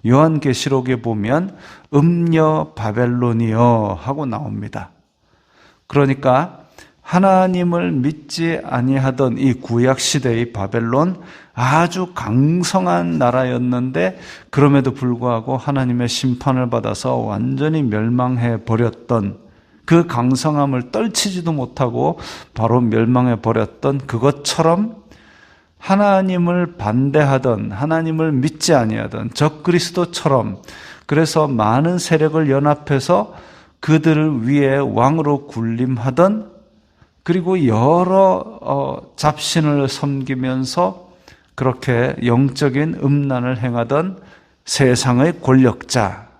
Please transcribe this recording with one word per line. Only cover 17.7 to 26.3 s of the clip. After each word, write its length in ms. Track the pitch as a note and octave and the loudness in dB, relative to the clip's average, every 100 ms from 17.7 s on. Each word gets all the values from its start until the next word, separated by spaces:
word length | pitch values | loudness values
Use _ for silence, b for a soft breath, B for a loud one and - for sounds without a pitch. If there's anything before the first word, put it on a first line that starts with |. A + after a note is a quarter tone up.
| D#3+ | 0
멸망해 800 | C3 G#2+ A2+ B2 B2 B2+ A#2+ A2+ | 0 0 0 0 0 0 -2 -2
버렸던, 760 | - A2+ A#2 - - A#2 G2+ - b b b b - | -2 0 0 -2 -2 -2 -2 -8 b b b b 2
그 200 | E3+ E3+ | 2 4
강성함을 840 | A#2+ B2 C3 D#3 D3 C#3 B2+ B2 | 0 0 0 0 0 0 -2 -4
떨치지도 600 | G#3 A3+ - G#3 F#3 E3+ | -4 -4 -2 -4 -4 -4
못하고 680 | D3+ B2 - B2+ A#2+ C#3+ E3 B B B | -4 -6 -2 -2 0 -2 -2 B B B
바로 300 | - A2 A#2+ | -2 2 4
멸망해 580 | A#2+ A2 A2+ B2 B2 A#2 | 4 2 2 2 2 0
버렸던 680 | A2+ A2+ G#2+ - C#3 C#3 - | 0 0 -2 -2 -2 -2 -4
그것처럼 880 | A#2+ C3+ C#3+ - - D#3+ E3+ G#3+ - _ b b b b b b b | 0 0 0 -6 0 2 2 -2 -8 _ b b b b b b b
하나님을 1000 | - G3 G3+ F#3+ F#3+ | -2 2 4 4 2